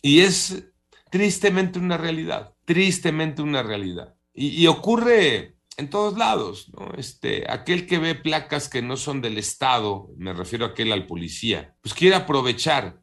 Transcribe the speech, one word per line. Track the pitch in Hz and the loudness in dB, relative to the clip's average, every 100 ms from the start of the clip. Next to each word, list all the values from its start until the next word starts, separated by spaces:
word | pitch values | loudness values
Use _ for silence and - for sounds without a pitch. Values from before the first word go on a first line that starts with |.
Y | 143 151 | 8 8
es | 190 175 - 190 - _ _ _ _ | 8 4 -2 -8 -12 _ _ _ _
tristemente | 185 208 - 208 190 190 180 | 0 2 2 2 2 0 -2
una | 180 165 | -2 -2
realidad, | 165 160 160 127 - _ - | -2 -4 -4 -6 -8 _ -2
tristemente | 175 190 180 170 156 160 147 | 2 2 2 -2 0 -2 -2
una | 151 143 | -4 -2
realidad. | 113 104 95 87 - _ _ | -2 -4 -6 -8 -12 _ _
Y, | - 143 | -6 -4
y | 160 165 | 4 4
ocurre | - 196 226 233 226 160 107 - _ _ - | 4 2 2 6 6 6 2 -4 _ _ -10
en | 139 | -4
todos | 196 208 196 | -2 -2 0
lados, | 226 110 104 95 - | 0 0 -2 -10 -18
¿no? | - 98 - | -16 -12 -12
Este, | - - 117 107 - | -12 -8 -4 -4 -4
aquel | 110 - 175 175 | -6 -2 -2 0
que | 175 | 0
ve | 160 | 0
placas | 165 156 156 151 147 - | -2 -2 -2 -2 -6 -4
que | 127 | -6
no | 120 131 | -4 -6
son | - 139 | -4 -4
del | 120 107 | -4 -4
estado, | 104 - 135 123 107 98 - 69 | -6 -2 0 2 0 -4 -8 -10
me | 92 | -8
refiero | 87 90 117 113 | -8 -6 -4 -4
a | |
aquel | - 113 | -2 -2
al | 104 85 | -2 -4
policía, | 85 85 - 117 87 73 _ | -8 -8 -6 -4 -4 -6 _
pues | - | -10
quiere | - 180 190 | 2 4 4
aprovechar | - 143 127 117 160 143 98 - | 2 0 2 0 2 0 -2 -12